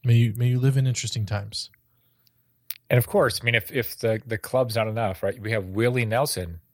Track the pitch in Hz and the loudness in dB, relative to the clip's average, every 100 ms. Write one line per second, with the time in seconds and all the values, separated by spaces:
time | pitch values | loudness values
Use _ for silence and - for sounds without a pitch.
0 | 123 117 120 110 123 123 135 135 131 117 | 4 4 4 2 0 2 2 2 0 -2
1 | 113 113 101 104 104 - - _ _ _ | -6 -6 -4 -4 -6 -10 -12 _ _ _
2 | _ _ _ _ _ _ _ - _ 127 | _ _ _ _ _ _ _ -20 _ 2
3 | - 208 135 - 117 117 - 135 113 - | 4 2 2 0 2 2 2 -4 -4 -2
4 | 113 110 117 110 - 131 123 110 110 110 | -2 -2 -4 -8 -2 0 0 0 -2 -2
5 | 110 92 98 98 101 113 92 98 120 123 | -4 -2 -4 -4 -4 -4 -2 0 2 2
6 | 113 113 147 - 87 85 _ | 0 0 0 -2 -8 -12 _